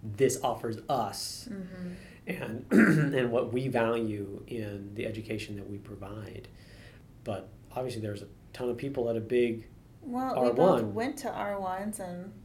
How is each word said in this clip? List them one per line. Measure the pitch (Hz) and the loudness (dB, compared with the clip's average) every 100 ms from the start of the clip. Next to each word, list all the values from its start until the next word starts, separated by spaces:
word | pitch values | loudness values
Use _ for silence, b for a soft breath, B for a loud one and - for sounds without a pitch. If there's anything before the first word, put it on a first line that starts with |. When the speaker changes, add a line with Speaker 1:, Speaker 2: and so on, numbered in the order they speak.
Speaker 1:
this | 110 101 131 - | -8 4 4 4
offers | 131 117 117 107 - | 0 -2 -4 -6 0
us | 139 104 95 - - - | 0 0 -4 -8 -10 -10
Speaker 2:
Mm-hmm. | 196 180 180 180 180 - - - 180 | -10 -8 -8 -10 -10 -14 -18 -8 -6
Speaker 1:
and, | 123 120 - | -4 -8 6
<clears throat> | - - 156 147 | 8 8 8 4
and | 135 120 | 4 4
what | 117 127 | 2 2
we | 123 131 | 0 2
value | 120 113 117 113 104 101 101 - | 2 4 2 0 -2 -6 -8 -8
in | 120 104 101 98 | -6 -6 -6 -8
the | 101 117 | -6 -6
education | 107 104 110 - 104 | -6 -6 -6 -6 -8
that | 98 | -8
we | 101 | -10
provide. | - 101 98 107 107 - - B B B B B - - | -10 -12 -10 -10 -10 -12 -16 B B B B B -20 -14
But | - 95 95 - - | -6 -6 -6 -18 -12
obviously | - 127 110 | -6 -4 -4
there's | 107 101 | -6 -6
a | - - - | -10 -18 -20
ton | - 123 | -4 -4
of | 123 | -2
people | 139 139 117 | -4 -2 0
at | 113 | 0
a | |
big | 107 123 120 113 - - - - | 2 4 4 2 -8 -20 -20 -16
Speaker 2:
Well, | 285 240 262 | -6 -4 0
Speaker 1:
R | 254 123 | 4 4
one. | 120 185 139 | 8 8 8
Speaker 2:
we | |
both | 107 | 2
went | 101 247 - | -2 -2 -2
to | 233 | -6
R | 196 202 202 | -4 -4 -2
ones | 190 185 208 208 | -4 -4 -6 -6
and | 185 175 185 208 | -8 -8 -10 -14